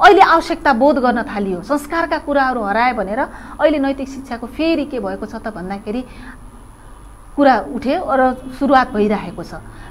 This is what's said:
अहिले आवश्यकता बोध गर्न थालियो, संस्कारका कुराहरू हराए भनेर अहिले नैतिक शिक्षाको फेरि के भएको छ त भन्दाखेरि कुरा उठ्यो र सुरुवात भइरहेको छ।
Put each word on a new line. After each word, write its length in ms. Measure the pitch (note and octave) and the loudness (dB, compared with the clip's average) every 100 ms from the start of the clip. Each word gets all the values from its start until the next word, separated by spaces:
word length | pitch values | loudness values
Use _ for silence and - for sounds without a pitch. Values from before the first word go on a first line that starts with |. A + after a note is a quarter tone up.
| E4 | 6
अहिले 140 | G4 | 8
आवश्यकता 520 | F#4+ E4 E4 E4+ D#4 | 8 6 2 -2 2
बोध 260 | B3 C#4 C#4+ | 4 4 4
गर्न 240 | B3 A#3 | 2 0
थालियो, 400 | - G#3 G3 F3 | -2 -4 -4 -4
संस्कारका 560 | - C#4+ C#4+ E4 E4 D#4+ | -2 -4 -2 -2 -2 -2
कुराहरू 440 | D4 C#4+ C4 B3 | 0 0 0 0
हराए 300 | G3+ G#3 B3 | -2 0 0
भनेर 260 | A3+ F#3 A3 D4+ - - - | 0 -4 -2 -4 -6 -18 0
अहिले 200 | - D4+ | 2 2
नैतिक 300 | C4+ C4+ C4+ | 0 -2 -6
शिक्षाको 380 | - - A#3 A3+ | -10 -10 -10 -10
फेरि 380 | - D#4+ D#4+ | -4 0 0
के 160 | C#4 B3+ | -2 -6
भएको 260 | G3 G3 G#3+ | -6 -8 -10
छ 80 | |
त 160 | A3 A3 | -10 -10
भन्दाखेरि 540 | G3+ F3+ G3+ G#3 A3+ B3+ - B3+ - - - - - - - - - - - | -10 -10 -10 -6 -8 -8 -14 -18 -18 -20 -20 -20 -20 -20 -20 -20 -20 -12 2
कुरा 280 | C#4 A#3 C#4+ | 4 4 0
उठ्यो 260 | A#3+ A#3+ D#4+ F#4 | -6 -2 -2 0
र 260 | C4+ C4 B3+ - - | 2 2 0 -8 -4
सुरुवात 320 | C#4 C4 B3 | 2 4 2
भइरहेको 500 | G#3+ G#3 G3+ E3+ - | 0 0 0 -4 -12
छ। 120 | E3 D#3+ - - - | -12 -14 -16 -18 -6